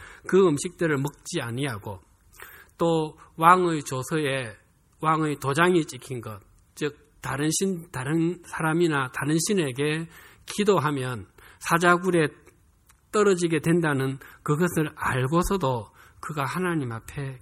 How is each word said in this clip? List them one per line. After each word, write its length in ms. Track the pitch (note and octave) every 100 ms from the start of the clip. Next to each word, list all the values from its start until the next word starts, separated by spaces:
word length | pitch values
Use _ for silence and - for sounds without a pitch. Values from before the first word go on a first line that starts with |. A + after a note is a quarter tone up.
| - - -
그 200 | F#3 F#3+
음식들을 500 | C#3+ F#3 - E3+ C#3+
먹지 440 | C#3 - - E3+
아니하고 600 | A#2+ A#2 C#3+ A2 A2 F#2+ _ _ _ - - - - _
또 420 | E3+ E3 D#3 - - -
왕의 480 | E3 F#3 F3 D#3+
조서에 760 | C3+ C3 B2+ D#3+ D3 C3+ A#2+ G#2 _ _ _ _
왕의 380 | D#3 D#3 D#3 C#3+
도장이 460 | C3+ C#3 F3 F3+ D3+
찍힌 360 | B2+ - B2+
것, 180 | A2+ G2+ - _ _ -
즉 220 | D3 - _ _
다른 280 | C3+ C3 D3+
신, 380 | D#3 G3 F3+ -
다른 500 | C3 C3 E3 E3 F3 -
사람이나 680 | - D#3+ D#3+ F3 C#3+ C3
다른 260 | - C#3 D#3+
신에게 680 | D#3+ G3+ D3 B2 D3 D#3 E3 - - - -
기도하면 840 | - G#3 F#3+ C#3+ C#3+ B2+ A#2+ F#2 _ - -
사자굴에 680 | - E3+ F3 F3 F#3 F3 D3 - - _ _ _ _ _ _
떨어지게 480 | G#3+ G3+ F#3 F3 D#3+
된다는 580 | D3+ F3 D#3+ C#3 C3+ C3+ - -
그것을 480 | - D3 F3 - D3+ -
알고서도 960 | - B2+ C3 E3 F3+ G3 C3+ B2 G2+ - - -
그가 240 | - D3+ C3+
하나님 460 | C#3+ F#3 E3 B2+
앞에 480 | A2+ - - C#3 C3